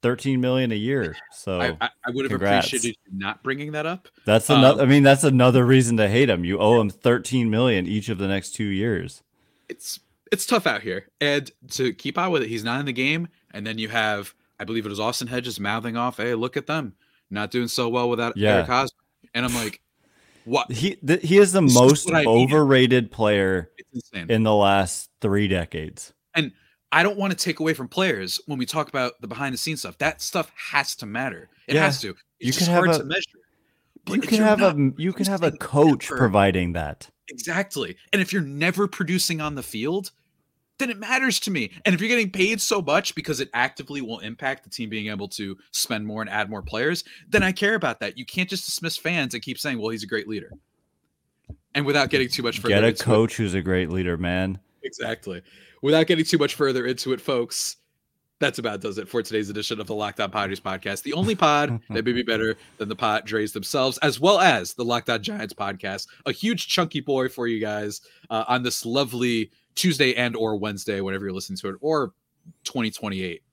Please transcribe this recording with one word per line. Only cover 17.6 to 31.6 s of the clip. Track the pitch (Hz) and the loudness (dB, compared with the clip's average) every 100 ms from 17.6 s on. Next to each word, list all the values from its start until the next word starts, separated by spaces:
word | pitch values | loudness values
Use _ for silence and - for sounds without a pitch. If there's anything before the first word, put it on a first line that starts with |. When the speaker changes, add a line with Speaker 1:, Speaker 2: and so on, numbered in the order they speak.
| 120 | -2
Speaker 2:
so | - 120 | -2 -2
well | 120 123 | 0 0
without | 117 117 98 | 0 -2 0
Speaker 1:
Yeah. | 104 101 | 2 4
Speaker 2:
Eric | 80 | 2
Hosmer." | 123 135 _ _ _ _ | 0 0 _ _ _ _
And | 117 123 | -4 -4
I'm | |
like, | 120 110 - _ _ _ _ _ _ | -2 -6 -8 _ _ _ _ _ _
"What?" | - 135 - | -4 -2 -2
Speaker 1:
He, | 117 165 190 | -2 -2 -2
th-, | 139 175 | 0 0
he | 156 190 | 6 8
is | 202 | 8
the | 185 | 8
Speaker 2:
This | 151 | 8
is | 123 | 8
Speaker 1:
most | 127 147 - | 8 8 4
Speaker 2:
what | |
I | 160 | 2
mean. | 139 | 6
Speaker 1:
overrated | 113 131 151 147 131 127 127 117 | 6 6 6 6 6 6 4 2
player | - 107 101 95 92 82 _ | 0 2 4 2 0 -4 _
Speaker 2:
It's | - 123 - | -14 -14 -12
insane. | 98 85 | -12 0
Speaker 1:
in | 113 | 2
the | 110 | 4
last | 107 101 98 92 - - _ | 6 6 4 2 -4 -12 _
three | 107 101 104 | 0 2 2
decades. | 92 82 82 78 - - _ _ | 0 -2 -8 -10 -12 -20 _ _
Speaker 2:
And | 165 147 - _ _ _ | -4 -4 -8 _ _ _
I | 151 | 2
don't | 180 202 | 2 0
wanna | 196 | -2
take | 175 185 160 | -2 -4 -2
away | 160 | -2
from | 151 127 | -2 -4
players | - 190 117 92 - - | -2 0 0 -4 -8 -6
when | 139 | -6
we | 123 | -4
talk | 160 147 | -4 -4
about | 139 123 - | -4 -4 -6
the | 117 | -14
behind | 113 139 | -8 -6
the | 127 | -6
scenes | - 156 | -6 -8
stuff. | - - | -10 -4
That | 147 160 | -4 -4
stuff | - 185 156 - - | -6 -4 -6 -10 -2
has | 147 139 - | -2 -2 -8
to | 110 | -8
matter. | 110 131 85 - _ | -6 -6 -8 -16 _